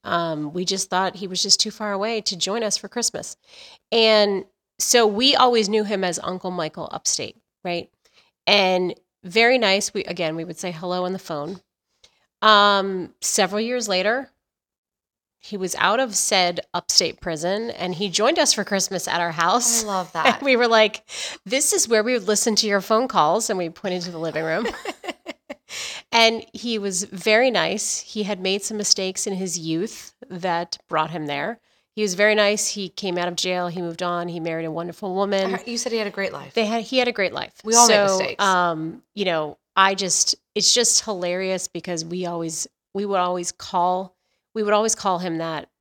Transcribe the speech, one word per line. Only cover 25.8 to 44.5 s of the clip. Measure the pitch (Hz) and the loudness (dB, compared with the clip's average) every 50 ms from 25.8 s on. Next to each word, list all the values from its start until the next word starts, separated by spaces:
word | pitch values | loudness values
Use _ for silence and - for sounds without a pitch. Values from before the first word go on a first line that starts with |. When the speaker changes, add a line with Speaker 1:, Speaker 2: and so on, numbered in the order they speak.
| - - - - - _ | -10 -10 -10 -12 -10 _
Speaker 1:
And | - 226 226 226 226 220 - _ - | 2 4 4 4 4 0 -8 _ -16
he | - - 240 226 214 | -10 -6 -4 -4 -2
was | 202 196 185 175 202 | -2 -2 -4 -4 -6
very | - - 190 175 220 214 226 254 262 | -6 -10 -4 2 4 4 6 4 4
nice. | 226 185 160 170 190 214 - - - - | 2 2 0 0 -2 -4 -4 -4 -6 -6
He | - - - 214 208 | -8 -8 -6 -6 -4
had | 190 208 180 | -4 -4 -4
made | 185 185 190 202 196 | -2 -2 -2 -2 -4
some | - 214 | -6 -6
mistakes | 208 208 - - - 190 185 185 - - | -4 -2 -2 0 0 -2 -4 -4 -6 -6
in | 208 196 | -4 -4
his | 185 190 185 165 175 | -4 -4 -4 -6 -6
youth | 160 160 160 165 196 226 - - - - _ _ - | -4 -2 -2 -2 -2 -4 -8 -14 -18 -20 _ _ -18
that | - 180 180 175 185 170 170 175 175 - - _ | -14 -12 -6 -2 -2 -2 -2 -2 -6 -10 -14 _
brought | _ - 156 156 156 | _ -2 -2 -2 -2
him | 165 170 151 | -4 -6 -6
there. | 143 143 139 147 196 233 _ _ _ _ _ _ _ _ | -4 -4 -4 -4 -6 -6 _ _ _ _ _ _ _ _
He | 214 | -2
was | 214 202 180 | -2 -2 2
very | 175 208 214 214 | 4 4 4 6
nice. | 214 208 202 208 208 - - | 6 4 4 2 0 -2 -4
He | - 208 196 175 | -4 -6 -8 -8
came | _ - 208 196 175 180 | _ -6 -6 -4 -2 -2
out | 175 | -2
of | 175 170 | -2 -2
jail. | 160 - 185 180 180 180 | -2 -2 -2 -2 -2 -2
He | 175 160 185 | -4 -4 -4
moved | 175 170 165 165 | -6 -6 -6 -4
on. | 180 175 175 175 175 | -4 -2 -2 -2 -4
He | 175 170 175 | -6 -6 -6
married | 160 165 160 165 165 | -4 -4 -4 -4 -4
a | 160 | -4
wonderful | 156 165 170 175 165 - 214 190 180 | -6 -6 -6 -8 -10 -8 -8 -4 0
woman. | 190 202 196 202 196 190 190 196 | 0 0 0 2 0 0 -2 -2
Speaker 2:
I | |
heard, | - - | -4 -6
you | 240 233 | -6 -6
said | 226 - 240 | -6 -4 -4
he | 226 226 | -2 -2
had | 214 | -4
a | 202 | -4
great | 202 196 196 190 - | -4 -4 -6 -4 -6
life. | 143 139 139 _ | -8 -14 -6 _
Speaker 1:
They | 233 220 | -2 0
had, | 208 226 233 214 | 0 -2 -4 -4
he | - 262 | -2 0
had | 254 247 | 0 0
a | 247 | 0
great | 240 - 196 - - | 0 0 -2 -2 -2
life. | 139 - - _ - - | -6 -10 -10 _ -14 -4
Speaker 2:
We | 214 226 | 4 8
all | 233 240 | 8 8
make | 226 220 | 8 8
Speaker 1:
So, | 208 202 196 190 | 6 6 4 2
Speaker 2:
mistakes. | 190 190 - - - 202 | 2 0 -2 -2 0 2
Speaker 1:
um, | 196 185 180 180 175 165 160 156 160 - - _ _ _ | 2 4 4 2 2 0 -2 -4 -8 -8 -12 _ _ _
you | 202 202 | -4 -2
know, | 185 170 160 156 147 - _ _ _ _ | 0 0 -2 -2 -4 -8 _ _ _ _
I | 190 190 190 196 | 4 6 6 4
just, | 185 196 180 - - - - - _ _ _ _ | 0 -2 0 0 2 2 0 0 _ _ _ _
it's | 202 190 - - | 0 2 4 4
just | 247 233 226 - - - | 4 4 4 2 2 0
hilarious | 233 208 180 180 175 175 185 190 185 190 180 - | 0 -6 -4 -2 -2 -2 -2 -2 -2 -2 -4 -4
because | - _ 170 - 185 175 165 165 | -6 _ -10 -6 -6 -6 -6 -6
we | 165 175 185 180 | -6 -6 -6 -4
always, | 175 170 170 165 165 160 - - - _ _ _ _ _ | -4 -4 -4 -4 -6 -6 -6 -8 -10 _ _ _ _ _
we | 196 208 | -4 -2
would | 202 196 185 | 0 0 0
always | 180 180 180 180 175 - | 2 2 0 -2 -4 -6
call, | - _ - - - 180 175 180 185 185 190 185 _ _ _ _ _ _ _ _ | -8 _ -12 -2 0 2 2 2 2 0 -4 -8 _ _ _ _ _ _ _ _